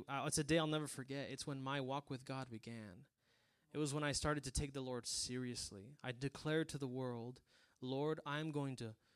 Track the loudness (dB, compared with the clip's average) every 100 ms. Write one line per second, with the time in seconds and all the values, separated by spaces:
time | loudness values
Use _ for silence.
0 | -2 0 2 2 6 6 6 2 0 -4
1 | -4 -4 -4 -4 -4 -2 0 0 2 0
2 | -2 -8 -4 -6 -4 -6 -8 -8 -10 -14
3 | -20 _ _ _ _ _ _ 0 2 2
4 | 2 4 2 2 0 0 0 -2 -2 -2
5 | -2 -2 0 0 -2 -4 -6 -8 -12 -6
6 | -4 0 -2 0 2 4 4 0 -2 0
7 | -2 -2 -4 -8 _ -20 -20 -8 0 2
8 | 2 2 0 0 0 0 0 -2 -4 -6
9 | _